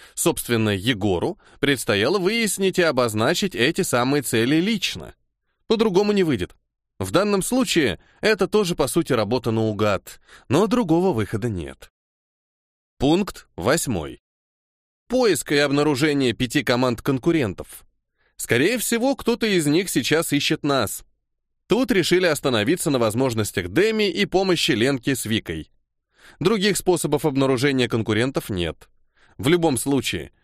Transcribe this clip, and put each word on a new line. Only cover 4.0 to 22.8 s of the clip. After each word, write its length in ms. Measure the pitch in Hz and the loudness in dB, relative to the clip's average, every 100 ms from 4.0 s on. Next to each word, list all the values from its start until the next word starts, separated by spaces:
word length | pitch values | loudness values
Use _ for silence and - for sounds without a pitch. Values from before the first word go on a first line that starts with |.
| 127 147 | 2 0
цели 340 | - 117 120 160 | 0 0 2 2
лично. 580 | 190 220 - - - - _ _ _ _ - | 0 -2 -4 -8 -14 -20 _ _ _ _ -2
По-другому 440 | 220 220 180 208 | 2 2 2 2
не 120 | 202 | 2
выйдет. 320 | 165 110 87 - _ _ _ - | 2 0 -4 -10 _ _ _ -8
В 120 | 95 | 0
данном 300 | 127 208 196 | 2 2 0
случае 580 | - 254 240 170 123 85 _ - | 0 0 0 2 0 -2 _ -2
это 260 | 202 220 185 | 0 0 2
тоже, 280 | 214 175 175 | 0 0 -2
по 120 | 135 | 0
сути, 260 | 170 151 | 0 0
работа 380 | 120 101 127 117 | 0 0 -2 0
наугад, 680 | 113 110 101 104 92 - - _ - - | 0 0 0 0 -2 -6 -20 _ -16 -2
но 180 | 143 208 | 0 2
другого 460 | 247 180 165 190 | 0 0 0 0
выхода 360 | 117 101 104 117 | -2 -4 -4 -4
нет. 420 | 92 69 - - _ _ _ _ _ _ _ _ _ _ - | -6 -8 -14 -20 _ _ _ _ _ _ _ _ _ _ -2
Пункт 500 | 135 175 196 - - - | 0 2 0 -8 -16 -6
восьмой. 680 | 95 165 - 92 71 60 _ _ _ _ _ _ _ _ - | 0 0 0 -4 -6 -12 _ _ _ _ _ _ _ _ -4
Поиск 440 | 254 233 165 - | 2 2 2 0
и 60 | 143 | 0
обнаружение 760 | 147 143 151 127 151 143 127 | 2 2 2 2 2 2 0
пяти 300 | 110 127 147 | 0 -2 -2
команд 380 | 123 123 131 117 | 0 2 0 -2
конкурентов. 840 | - 131 170 165 110 80 - - - _ _ _ _ - | -2 -2 0 0 0 -4 -12 -18 -20 _ _ _ _ -10
Скорее 420 | - 117 175 240 | 0 2 2 0
всего, 380 | - 233 262 269 | -2 0 0 -2
кто-то 300 | - 233 220 | -2 0 0
из 220 | 180 143 | 0 2
них 220 | 160 180 | 0 0
сейчас 440 | 151 117 156 - | -2 0 0 0
ищет 300 | 143 - 156 | -2 0 -2
нас. 400 | 147 135 101 - - _ _ _ _ _ - | 0 0 -2 -6 -16 _ _ _ _ _ 0
Тут 240 | 208 262 | 0 2
решили 340 | 196 156 175 175 | 0 2 2 2
остановиться 640 | 143 143 113 104 - | 0 0 0 2 0